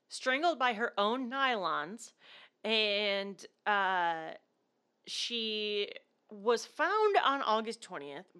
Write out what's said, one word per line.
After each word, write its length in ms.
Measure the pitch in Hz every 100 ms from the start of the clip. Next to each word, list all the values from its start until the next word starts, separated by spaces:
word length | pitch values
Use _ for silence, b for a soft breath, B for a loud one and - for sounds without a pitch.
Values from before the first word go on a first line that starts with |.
| _
strangled 500 | - 254 262 339 277
by 140 | 247
her 220 | 208 233 -
own 320 | 208 247 240
nylons, 840 | 269 269 226 170 147 151 226 - _ B B B _
and, 840 | 214 220 214 202 208 196 196 185 - _ -
uh, 640 | 202 190 185 170 165 160 165 _ _ _ _ _ _ -
she 840 | - - 233 220 214 208 208 202 - - _ _
was 360 | 208 202 226 -
found 520 | - 320 427 427 403
on 200 | - 277
August 400 | - 214 226 220
twentieth, 460 | - 175 143 143 190 175